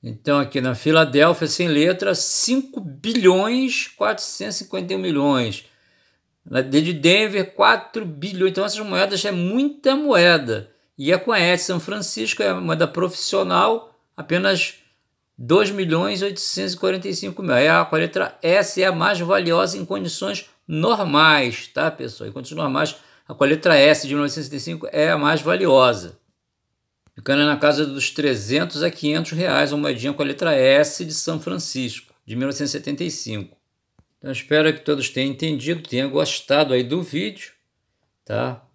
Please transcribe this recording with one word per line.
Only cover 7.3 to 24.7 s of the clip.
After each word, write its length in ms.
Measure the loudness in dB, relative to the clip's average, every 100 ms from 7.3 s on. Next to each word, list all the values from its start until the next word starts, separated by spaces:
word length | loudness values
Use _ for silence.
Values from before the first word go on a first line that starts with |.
| -2 -6
quatro 500 | 0 2 2 -2 -10
bilhões. 460 | -10 -10 -10 -2 -2
Então, 140 | 0
essas 200 | -4 -4
moedas 400 | -4 -2 0 0
é 60 | -2
muita 640 | -2 0 0 0 0 0
moeda. 760 | 2 4 6 6 4 2 -6 -6 _ _ -8
E 140 | 0
é 60 | 0
com 120 | 2
a 80 | 0
S, 280 | 2 2 0
São 120 | -4
Francisco, 640 | -4 -8 -8 -6 -6 -2
é 60 | -2
a 120 | -2
moeda 280 | -4 0 -2
profissional, 1080 | -2 -4 -4 -4 -2 0 2 2 0 -6 _ _ -18
apenas 580 | -4 -2 0 0 -2 -6 _ _ _ _ _ _
dois 320 | 2 2 2
milhões 500 | -2 -2 0 0 -2
oitocentos 540 | -4 -4 -6 -6 -6
e 20 | -4
quarenta 320 | -2 -2 -6
e 60 |
cinco 260 | -8 -8 -8
mil. 140 | 0
É 160 | 2 4
a, 140 | 4
com 100 | 2
a 40 | 0
letra 360 | 0 -2 -4 -2
S 400 | 2 2 2 2
é 40 | 0
a 60 |
mais 280 | 2 0 0
valiosa 580 | 0 0 2 2 0 -4
em 60 |
condições 680 | -8 -6 -6 -6 -6 -8 -12 _ -8
normais, 1000 | -2 0 0 2 4 6 4 2 -4 -10
tá, 240 | -2 -2
pessoal? 360 | -2 -12 -10 -12
Em 40 |
condições 240 | -12 -14 -6
normais, 400 | -4 -2 -4 -6 _ _ _
a 80 |
com 100 | 0
a 20 | 2
letra 300 | 2 4 6
S 300 | 6 6 0
de 80 |
mil 80 | -2
novecentos 240 | -2 -4 -10
e 20 |
setenta 60 | -10
e 40 |
cinco 280 | -10